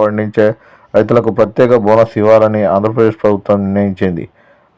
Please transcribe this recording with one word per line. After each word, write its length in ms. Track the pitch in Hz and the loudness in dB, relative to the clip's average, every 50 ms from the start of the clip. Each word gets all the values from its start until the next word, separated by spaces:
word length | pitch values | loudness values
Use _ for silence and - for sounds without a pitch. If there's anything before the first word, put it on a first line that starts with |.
| 107 | 2
పండించే 480 | 107 107 107 107 104 101 - 110 107 110 - _ _ _ _ _ _ - | 0 -2 -4 -6 -4 -2 0 0 0 0 -4 _ _ _ _ _ _ -2
రైతులకు 360 | 107 110 107 120 117 113 117 | -2 0 2 0 0 0 0
ప్రత్యేక 460 | 101 113 110 98 - - 131 120 123 | -2 -2 -2 -2 0 0 2 2 2
బోనస్ 420 | 120 104 101 110 113 113 113 - 110 | 2 2 2 2 2 2 0 -2 -2
ఇవ్వాలని 460 | 104 107 110 110 107 110 107 107 104 | 2 2 4 4 4 2 0 0 -2
ఆంధ్రప్రదేశ్ 520 | 92 90 98 101 110 110 120 113 110 107 - - | 0 0 0 -2 -2 0 0 0 0 0 -2 -2
ప్రభుత్వం 420 | 107 104 98 - - 101 101 98 | -2 -2 0 -2 -2 -2 -2 -2
నిర్ణయించింది. 640 | 98 98 101 101 101 95 - 101 95 90 80 - - _ _ _ _ _ _ _ _ _ | -2 -2 -2 -2 -4 -4 -4 -4 -4 -4 -6 -10 -12 _ _ _ _ _ _ _ _ _